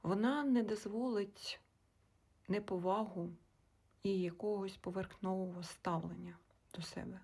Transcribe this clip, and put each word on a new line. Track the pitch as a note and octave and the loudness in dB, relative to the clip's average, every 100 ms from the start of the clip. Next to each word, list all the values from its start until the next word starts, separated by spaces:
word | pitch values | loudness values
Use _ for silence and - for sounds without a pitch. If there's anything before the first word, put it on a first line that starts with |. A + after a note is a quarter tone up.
Вона | E3+ G3 A#3 D4 | 2 4 4 4
не | C#4+ A#3+ | 6 6
дозволить | G#3+ G#3+ G#3 A3 B3+ G#3+ G3+ - - - _ _ _ _ _ _ _ _ - | 6 0 -2 -2 0 0 -2 -6 -10 -10 _ _ _ _ _ _ _ _ -2
неповагу | G3+ G#3 F#3 F3+ G3+ G#3+ F#3 F3 E3 - _ _ _ _ _ | -2 0 0 2 2 0 -2 -6 -8 -20 _ _ _ _ _
і | G3 F#3+ | 0 2
якогось | F3 E3+ G#3+ G#3 F#3+ F#3+ | 2 0 -2 -2 -4 -6
поверхнового | - F#3 F#3 - F#3 F#3+ F#3 F3+ | -6 -4 -4 -4 -2 0 -2 -4
ставлення | E3+ - F#3 E3 E3+ E3+ F3 E3+ _ _ _ | -10 -4 0 0 -2 -8 -10 -12 _ _ _
до | - | -10
себе. | D#3+ - - F#3 | -8 -6 -8 -10